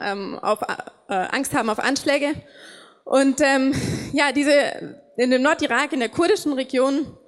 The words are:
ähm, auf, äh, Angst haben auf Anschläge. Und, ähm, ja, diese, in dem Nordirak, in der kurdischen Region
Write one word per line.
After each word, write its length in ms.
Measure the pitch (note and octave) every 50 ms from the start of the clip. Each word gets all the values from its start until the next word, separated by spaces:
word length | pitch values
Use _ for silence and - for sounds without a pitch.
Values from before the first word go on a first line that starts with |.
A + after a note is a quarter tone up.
| -
ähm, 340 | G3+ G3 G3+ G3 E3+ E3 -
auf, 180 | - G3+ G#3+ - - - F#3 - - - - _ _ -
äh, 60 | G3
Angst 400 | F#3 F#3 - - C4+ C4+ - -
haben 160 | C#4 A3 A3
auf 80 | G#3+ -
Anschläge. 560 | - A#3 C#4 - - D4+ C#4 D4 C#4+ C#4 D4+ - - - - - - - - - - - _ _ -
Und, 360 | - - C4+ C4+ C4+ C4 D4+
ähm, 320 | D4 C4+ B3+ A#3+ C4 C4+ D4 - - - - - - -
ja, 180 | - D4+ C#4+ C4
diese, 720 | B3 C#4+ C#4 D4 C#4+ C#4+ B3+ - - - - C3 - - - _ -
in 140 | A3+ B3 B3+
dem 100 | C4 B3+
Nordirak, 540 | C4 D4+ E4 - D4 C4 A#3 B3+ D4 C#4+ E4
in 60 | C4+
der 100 | A#3 A3
kurdischen 420 | - - E4+ F4+ G#4+ - - D4+
Region 640 | C#4 B3+ C4 - C4 B3 C4 C#4 C#4 D4+ C#4 - - - _